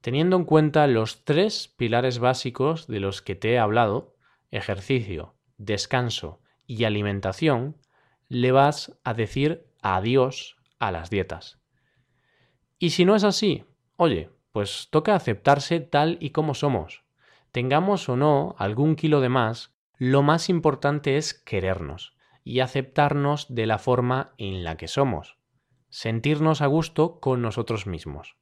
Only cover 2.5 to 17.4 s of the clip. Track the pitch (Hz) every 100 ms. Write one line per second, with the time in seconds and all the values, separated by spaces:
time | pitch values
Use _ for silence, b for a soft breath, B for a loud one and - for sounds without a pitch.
2.5 | 117 135 160 - 107 98 95 - 92 110
3.5 | 120 107 113 113 110 - _ _ _ _
4.5 | 101 - 98 - 131 101 82 - _ _
5.5 | _ 104 104 - 131 123 - 78 - _
6.5 | _ - 113 113 104 104 98 95 - 160
7.5 | 120 135 156 _ _ _ _ _ 123 127
8.5 | 131 143 147 - - - 117 107 - 147
9.5 | 170 _ _ 101 92 107 131 127 127 -
10.5 | _ _ _ 107 87 82 101 90 80 -
11.5 | _ _ _ _ _ _ _ _ _ _
12.5 | _ _ _ 170 165 180 214 208 190 208
13.5 | 147 - _ _ - 165 92 - _ _
14.5 | 107 101 - - 156 160 196 135 101 -
15.5 | 143 - 170 143 143 156 170 147 - 156
16.5 | 127 147 113 82 - _ _ b b